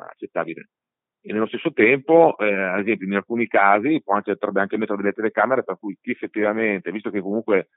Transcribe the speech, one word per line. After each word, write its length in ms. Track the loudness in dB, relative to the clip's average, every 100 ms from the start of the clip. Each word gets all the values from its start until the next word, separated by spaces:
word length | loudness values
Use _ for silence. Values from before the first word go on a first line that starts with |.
| -16
accettabile. 600 | -16 -10 -6 -6 -8 -16 _ _ _ _ _
E 120 | -6
nello 140 | -4 -2
stesso 240 | -2 -6
tempo, 680 | 2 4 4 4 6 6 4
eh, 140 | -2
ad 280 | 0 -2 -2
esempio, 260 | -2 -2 -2
in 100 | -4
alcuni 320 | -2 -4 0
casi 540 | 4 6 4 2 -2
può 120 | 0 -2
anche, 180 | 0
potrebbe 280 | -4 -2 -2
anche 160 | -2 -2
mettere 240 | -4 -2
delle 120 | -4
telecamere 500 | -2 -4 0 0 0
per 140 | -2 -8
cui 200 | -10 -12
chi 100 | -10
effettivamente, 800 | -8 -8 -2 -2 0 -2 -2 -6
visto 180 | -8 -6
che 120 | -6
comunque 480 | -4 -6 0 0 0